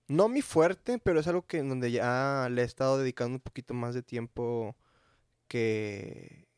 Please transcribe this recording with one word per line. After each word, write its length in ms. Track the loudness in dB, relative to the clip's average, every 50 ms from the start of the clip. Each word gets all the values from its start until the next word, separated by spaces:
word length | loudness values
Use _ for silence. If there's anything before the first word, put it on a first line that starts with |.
| _ 0
no 180 | 2 4 4
mi 140 | 4 2 0
fuerte, 580 | -2 2 4 4 4 4 4 0 -4 -4 -4 0
pero 220 | 2 2 2 4
es 60 | 2
algo 160 | 2 0 -2 -2
que 160 | -2 -4 -2
en 100 | -2 -2
donde 200 | -2 0 0 0
ya 600 | 0 2 2 2 2 2 2 0 0 0 0 0
le 120 | 0 0 0
he 20 |
estado 320 | 0 0 0 2 2 2
dedicando 380 | 2 0 0 -2 -2 -4 -4 -4
un 20 | -6
poquito 340 | -8 -10 -12 -12 -10 -6 -6
más 220 | -4 -4 -4 -4
de 80 | -6 -6
tiempo 720 | -6 -6 -6 -6 -6 -6 -6 -4 -2 -2 -4 -4 -6 -8 _ _ _ _ _ _ _ _ _ _ _ _ _ _
que, 1040 | -6 -2 0 2 2 2 0 -2 -4 -6 -6 -8 -10 -12 -14 -16 -20 -20 -20 -20 _ _